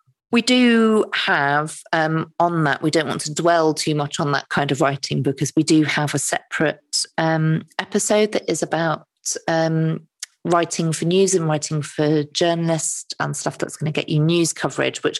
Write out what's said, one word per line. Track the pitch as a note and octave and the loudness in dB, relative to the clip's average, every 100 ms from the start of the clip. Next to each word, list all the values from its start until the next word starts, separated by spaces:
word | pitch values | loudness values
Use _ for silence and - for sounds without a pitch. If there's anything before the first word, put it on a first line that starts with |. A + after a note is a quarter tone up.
| _ _ _ | _ _ _
we | A#3 | 0
do | A3+ B3+ B3 A#3 A3 G#3+ G3+ | 4 4 6 6 6 4 2
have, | - - F3 C#3+ D3 D#3 - - | -2 0 0 2 0 -2 -10 -4
um, | E3 D#3 D#3+ D#3+ _ | 0 2 0 -4 _
on | F3 E3+ D3 | 0 2 0
that, | C3+ | 0
we | D#3 | 0
don't | D#3+ C#3 | 0 0
want | G2 | -4
to | - | -6
dwell | D3 E3+ E3+ D#3 | -2 2 4 2
too | D3 - D3+ | 0 -2 -2
much | D3 - | -4 -4
on | D3 | -2
that | C#3 - | -2 -2
kind | - C#3+ | -2 -2
of | C#3 | 0
writing, | C#3+ C#3 - D3 | 0 0 -4 -2
because | C#3+ C3+ D3 - | -2 -2 -2 0
we | |
do | D3+ D#3 | 2 4
have | D3 - D3 | 4 0 -2
a | C#3+ | -2
separate, | - - - - D#3+ - _ - - - | -2 -4 -6 -2 -2 -2 _ -6 -6 -2
um, | D#3+ D#3+ D#3 D#3+ - - | 0 2 2 0 -4 -10
episode | - G#3 - G#3+ G#3+ | -4 -2 2 2 2
that | G#3 - | 0 -2
is | E3 | -4
about, | D#3+ D#3+ E3 D#3 - _ - - - | -2 -2 -2 -4 -8 _ -10 -8 -2
um, | E3 D#3+ D#3+ D#3+ D#3+ - _ - _ E3+ | 0 0 0 0 -4 -10 _ -20 _ 0
writing | E3+ E3 - E3 | 2 2 -2 -2
for | D#3 E3 | 0 0
news | F#3 G3 | 2 2
and | F#3 D#3+ | 2 0
writing | D3+ - D#3 | -2 -2 -6
for | C#3+ - D3+ D3+ D3 | -6 -2 0 0 -2
journalists | - F3 E3+ E3 D#3+ - - - - | -2 0 0 0 -2 -2 -8 -12 -8
and | D3 D3 | -6 -4
stuff | - - | -6 -6
that's | - - | -8 -4
gonna | D3 | -4
get | D3+ - | -4 -2
you | D#3 | 0
news | D#3 E3+ D#3+ | 2 2 0
coverage, | - C#3+ - C3 - | -2 -6 -2 -4 -2
which | D3+ | -6